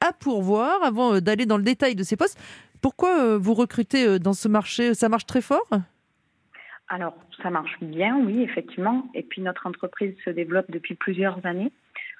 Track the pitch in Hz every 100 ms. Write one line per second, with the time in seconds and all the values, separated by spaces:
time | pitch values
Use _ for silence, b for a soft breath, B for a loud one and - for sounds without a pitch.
0 | 339 - 277 214 185 208 269 381 294 220
1 | 247 196 175 214 226 214 208 - 269 196
2 | 190 - 381 - B B B - 269 -
3 | 359 339 233 208 190 220 247 233 214 269
4 | 233 185 185 190 214 208 - - 240 220
5 | 226 220 - 254 - 302 466 202 180 _
6 | _ _ _ _ _ B B B - 180
7 | 170 - - - 185 165 160 - 160 160
8 | 208 277 214 233 240 175 - - 202 254
9 | 254 - - 190 185 180 180 175 180 -
10 | 196 190 185 170 165 185 185 165 - 170
11 | - 180 190 180 180 180 233 - _ B
12 | B